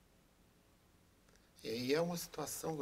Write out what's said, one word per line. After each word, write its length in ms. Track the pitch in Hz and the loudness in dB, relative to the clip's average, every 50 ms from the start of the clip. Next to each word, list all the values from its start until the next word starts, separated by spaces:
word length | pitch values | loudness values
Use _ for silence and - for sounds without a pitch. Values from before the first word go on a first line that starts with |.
| - - - - - - - - - - - - - - - - - - - - - - - - - - - - - - - - - | -20 -20 -20 -20 -20 -20 -20 -20 -20 -20 -20 -20 -20 -20 -20 -20 -20 -20 -20 -20 -20 -20 -20 -20 -20 -20 -20 -20 -20 -20 -18 -10 -6
E 60 | - | -4
aí 240 | 113 120 123 127 143 | -2 0 2 4 4
é 80 | 160 | 4
uma 160 | 170 175 175 170 | 4 2 0 -2
situação 600 | - - - - 147 135 - - - 160 160 147 | -4 -6 -4 -4 -4 -4 -4 -4 -4 -2 -2 -2